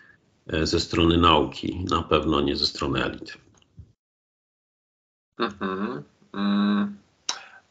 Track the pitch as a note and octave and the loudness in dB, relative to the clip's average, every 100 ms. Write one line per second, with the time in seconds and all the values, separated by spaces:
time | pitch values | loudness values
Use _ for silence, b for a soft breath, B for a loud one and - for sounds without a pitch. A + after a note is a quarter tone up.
0 | B B _ _ - D#2+ D#2 E2+ - F2 | B B _ _ -6 -2 0 0 0 2
1 | E2 E2+ F2 D#2+ C2+ - - F2 F2+ E2+ | 4 6 6 6 2 -4 -8 -6 -2 -2
2 | - D2+ D#2 C#2+ C#2+ C#2 C#2+ - C#2 C2+ | 2 0 2 0 0 0 -2 -2 -4 -2
3 | - - - - _ _ _ - - _ | -4 -6 -14 -18 _ _ _ -20 -20 _
4 | _ _ _ _ _ _ _ _ _ _ | _ _ _ _ _ _ _ _ _ _
5 | _ _ _ - A2+ G2 G2 F#2+ G#2+ C#3 | _ _ _ -6 -6 -4 -6 -4 -6 -8
6 | - _ _ G2 G2+ G2+ G#2 G#2 G2+ - | -12 _ _ -4 0 2 2 2 0 -6
7 | _ _ - B B B _ | _ _ -10 B B B _